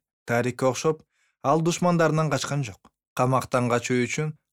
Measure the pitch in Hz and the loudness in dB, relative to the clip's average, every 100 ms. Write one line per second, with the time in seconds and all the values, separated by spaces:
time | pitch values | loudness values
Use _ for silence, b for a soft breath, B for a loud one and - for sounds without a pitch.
0 | _ _ - 120 123 123 131 123 160 156 | _ _ -2 -2 -2 0 -2 0 -2 -2
1 | _ _ _ _ 135 160 165 170 175 170 | _ _ _ _ 0 2 0 0 2 4
2 | 160 156 156 135 - 143 120 - _ _ | 2 2 0 -2 -2 -4 -6 -10 _ _
3 | _ - 127 131 - 127 123 120 - 123 | _ -2 0 0 0 0 0 0 0 -2
4 | 120 - 156 156 _ | -2 -4 -6 -10 _